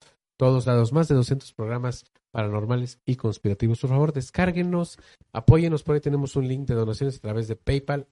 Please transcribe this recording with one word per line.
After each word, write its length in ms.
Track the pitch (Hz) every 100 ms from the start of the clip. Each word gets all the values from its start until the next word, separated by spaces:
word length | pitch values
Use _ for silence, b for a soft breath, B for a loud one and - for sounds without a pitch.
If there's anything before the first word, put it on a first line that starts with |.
| b b _ -
todos 280 | 131 131 117
lados. 260 | 120 113
Más 160 | 151 151
de 80 | 139
doscientos 380 | 120 135 -
programas 520 | - 110 120 123 120 - _ _
paranormales 680 | 113 104 104 107 123 123 - -
y 80 | 127
conspirativos. 640 | 110 - 101 101 113 113
Por 80 | 131
favor, 240 | 135 156
descárguenos, 840 | 139 127 - 185 175 180 175 170 - b b _
apóyenos. 480 | 135 - 160 170 151
Por 120 | - 147
ahí 40 |
tenemos 340 | 147 143 139 139
un 120 | 127
link 200 | 131 127
de 80 | 117
donaciones 420 | 110 107 139 -
a 40 |
través 260 | 107 110 110
de 80 | 110
PayPal. 520 | - 139 139 143 -